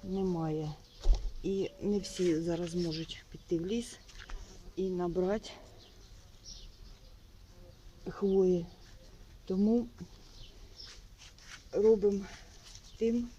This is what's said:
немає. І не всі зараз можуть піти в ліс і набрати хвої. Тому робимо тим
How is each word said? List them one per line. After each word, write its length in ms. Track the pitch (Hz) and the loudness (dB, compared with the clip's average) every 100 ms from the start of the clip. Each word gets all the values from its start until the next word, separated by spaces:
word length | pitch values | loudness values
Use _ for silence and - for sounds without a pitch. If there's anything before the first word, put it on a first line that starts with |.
немає. 680 | 190 190 190 175 160 156 151 151 - - - - - - | -2 0 2 2 0 0 -2 -6 -14 0 6 6 4 -4
І 280 | - 196 180 - | -2 -2 -2 -2
не 180 | 202 208 | 0 0
всі 420 | 190 - 180 156 | -2 0 2 2
зараз 340 | 165 170 175 170 | 2 -2 -2 -2
можуть 500 | 170 160 160 - - | -2 -2 -6 -10 -14
піти 280 | 156 - 165 | -18 -4 -2
в 60 | 175 | 0
ліс 320 | 233 240 - - - - - - - - - | -2 -4 -12 -18 -18 -10 -10 -10 -16 -14 -4
і 140 | 190 | -2
набрати 600 | 180 180 170 180 214 - - - - - - - - - - - - - - - - - - - - - - - - - - - | 0 0 2 2 0 -2 -16 -18 -20 -20 -20 -20 -20 -20 -18 -16 -14 -16 -16 -18 -18 -18 -20 -20 -20 -20 -20 -20 -18 -20 -12 -10
хвої. 560 | - 202 190 185 180 175 - - - - - - - - | -2 2 6 6 4 0 -12 -20 -20 -20 -20 -20 -20 -2
Тому 420 | 190 208 233 240 - - - - - - - - - - - - - - - - - - | 4 6 6 2 -10 -14 -14 -20 -18 -18 -16 -20 -18 -18 -18 -18 -20 -20 -20 -18 -18 -4
робимо 540 | 180 214 220 202 196 196 - - - - - - - | 4 8 8 6 4 -2 -12 -18 -20 -18 -18 -18 0
тим 320 | 226 240 240 | 2 2 0